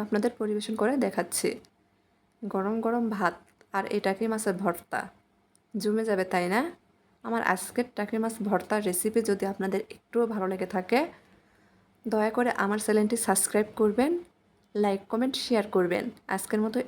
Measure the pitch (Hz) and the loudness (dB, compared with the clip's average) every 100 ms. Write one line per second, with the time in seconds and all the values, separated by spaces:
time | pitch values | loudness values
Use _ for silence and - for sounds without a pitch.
0 | 208 208 233 233 214 208 208 220 214 277 | 0 0 0 0 -2 -2 -2 0 2 2
1 | 202 190 180 - - - - _ _ _ | 0 0 -2 -2 -2 -4 -10 _ _ _
2 | _ _ _ _ 202 196 196 226 226 240 | _ _ _ _ -6 -2 -2 0 0 0
3 | 233 208 185 - - _ _ 196 196 208 | 0 0 -2 -2 -10 _ _ -4 -2 0
4 | 196 196 226 220 214 180 196 - - - | 0 0 -2 -2 -2 0 0 -2 -4 -6
5 | 185 - _ _ _ _ _ 214 208 214 | -6 -12 _ _ _ _ _ -4 0 0
6 | 220 196 185 185 180 208 320 - _ _ | 2 0 2 0 2 0 0 -6 _ _
7 | _ _ 233 226 - 185 - - 247 - | _ _ -4 -2 0 0 -2 -4 -4 -2
8 | 208 220 226 226 208 190 - 214 208 185 | -4 -2 -2 -4 0 0 2 -2 0 0
9 | 214 226 220 196 196 196 190 190 - - | 0 0 2 0 -2 -2 -2 -2 -4 -14
10 | _ 233 233 214 185 190 185 196 185 247 | _ 0 0 0 -2 -2 -2 -4 0 0
11 | 339 - _ - _ _ _ _ _ _ | 0 -6 _ -20 _ _ _ _ _ _
12 | 233 214 214 226 240 - 196 214 214 214 | -2 0 2 2 0 2 0 0 2 4
13 | 214 226 - 190 - 208 214 - 214 208 | 4 2 2 2 2 0 0 2 2 4
14 | 277 349 - _ _ _ _ 208 202 196 | 2 0 -4 _ _ _ _ 0 0 0
15 | - 226 262 - - 226 208 196 180 180 | -2 -2 0 -2 0 0 2 2 2 2
16 | 247 - - 190 - 214 220 240 | -2 -8 -6 -6 -2 0 0 -2